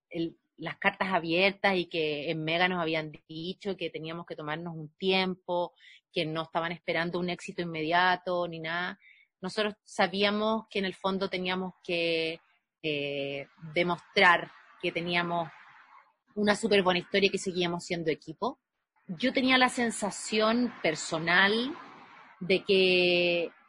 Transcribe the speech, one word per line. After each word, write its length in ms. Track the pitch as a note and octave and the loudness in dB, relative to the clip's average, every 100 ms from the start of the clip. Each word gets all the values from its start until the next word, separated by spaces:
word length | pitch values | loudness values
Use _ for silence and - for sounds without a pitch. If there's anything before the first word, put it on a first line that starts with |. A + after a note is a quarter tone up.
| _ | _
el, 280 | E3+ E3 - _ - | -8 -8 -8 _ -12
las 220 | D#3+ - | -10 -2
cartas 340 | G3 G3+ F#3+ | -2 -2 -2
abiertas 640 | F#3 E3 E3+ G3 G3 G3+ F#3 | -2 0 2 2 2 0 0
y 80 | |
que 460 | E3+ E3+ D#3 D3 C#3+ | -2 -2 -2 -4 -4
en 120 | E3 | -4
Mega 240 | D#3 E3+ F3+ | -2 0 0
nos 140 | F3+ | 0
habían 320 | D#3+ D#3+ D#3 D3 - | -2 -4 -6 -12 -16
dicho 480 | D#3+ E3+ F#3 G3+ F3+ | -10 -10 -8 -8 -6
que 140 | E3 | -8
teníamos 340 | D#3 D#3+ E3+ F3 | -8 -10 -10 -12
que 80 | |
tomarnos 400 | D#3+ D3+ D#3 F3 | -10 -8 -8 -8
un 140 | D#3+ D3+ - | -10 -12 -4
tiempo, 800 | F#3+ F#3+ F#3 F3+ - F3 E3+ _ - - _ | 0 2 2 -2 -4 -2 -2 _ -20 -20 _
que 140 | F3+ | -4
no 180 | D#3 D#3+ | -4 -4
estaban 300 | D#3+ F3 E3 | -4 -4 -4
esperando 480 | E3+ - E3 E3+ F3 | -6 -4 -2 -2 -2
un 80 | F3 | -2
éxito 320 | F3 - F#3 | -4 -8 -8
inmediato 880 | F3 D#3+ D#3 F3 F#3 F3+ F#3 F3 F3 | -6 -4 0 2 4 2 -2 -2 -4
ni 100 | E3 | -6
nada, 400 | D#3+ E3+ F3+ G3+ _ - _ _ | -6 -4 -6 -8 _ -20 _ _
nosotros 320 | F3+ - G#3 G3+ | -8 -2 -4 -4
sabíamos 800 | - - F#3+ G3 G3+ G#3 A3 A3 - | -8 0 0 2 2 2 0 -2 -4
que 80 | G#3 | -4
en 80 | F#3+ | -4
el 80 | |
fondo 340 | - F#3+ F#3+ F#3+ | -2 -2 0 -2
teníamos 460 | F#3 F#3 F#3 F#3 - | -2 -2 -4 -4 -8
que, 560 | - E3+ E3+ E3 D#3+ E3 _ _ _ _ | -6 -2 0 0 -2 -6 _ _ _ _
eh, 640 | D#3 D3 C#3+ C#3+ C#3 C#3 C#3 _ D#3+ | -4 -2 -4 -4 -6 -8 -12 _ -4
demostrar 760 | D#3+ F3 E3+ - G3+ F3+ E3+ E3 - - - | 0 0 0 -2 6 8 6 2 -14 -20 -8
que 100 | F3 | -6
teníamos 580 | F3 F3 F3 F3 E3+ D#3 - - - - - _ _ _ | -4 -2 0 0 -2 -4 -8 -20 -20 -20 -20 _ _ _
una 220 | G#3 G#3 G3+ | 0 2 2
súper 260 | A3 G3+ | 4 4
buena 180 | F3+ F3 | 4 2
historia 260 | - G3 F#3+ | 0 2 2
y 40 | |
que 80 | G3 | 0
seguíamos 460 | G3 F3 F3 F3 | -4 -2 -2 -2
siendo 260 | - E3+ D#3+ | -6 -4 -2
equipo. 480 | D3+ - D#3 A3+ - _ _ _ _ - | -4 -6 -6 -6 -6 _ _ _ _ -14
Yo 260 | E3+ B3+ | -4 -2
tenía 260 | C#4 B3+ B3+ | 2 4 6
la 100 | B3+ | 4
sensación 1040 | B3 A#3 - G3 - - G#3+ A3 A#3 A#3+ - | 2 -2 -2 -4 -6 -4 2 2 2 0 -2
personal 960 | E3+ D#3 - D#3+ E3+ F3 G3 A3 B3+ E4 - - - - - - | -2 -2 -4 -2 2 4 6 2 -2 -6 -14 -20 -20 -20 -20 -8
de 220 | F#3 F3+ | 0 0
que 840 | - F#3+ F#3 F3+ F3+ F3 F3 E3+ E3 - | 4 4 6 4 4 4 2 0 -2 -8